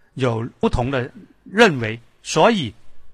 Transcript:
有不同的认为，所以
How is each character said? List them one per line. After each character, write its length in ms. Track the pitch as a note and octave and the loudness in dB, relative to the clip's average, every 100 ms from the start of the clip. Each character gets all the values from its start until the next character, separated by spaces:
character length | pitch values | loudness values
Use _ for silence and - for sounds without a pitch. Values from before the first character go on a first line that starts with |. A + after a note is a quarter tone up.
| _ | _
有 340 | - B2 A2+ A#2+ - | -4 -2 -2 -6 -4
不 100 | A3+ | 0
同 200 | - B2 | 0 -2
的 220 | C3+ B2 - - _ | -4 -6 -12 -20 _
认 340 | - F#3+ A3+ C#3 | -4 4 4 4
为， 200 | A2 A#2 - _ | -4 -8 -14 _
所 280 | - D#3 G3 | -4 2 4
以 240 | A3 A#2 - - - - | 2 -4 -10 -14 -14 -14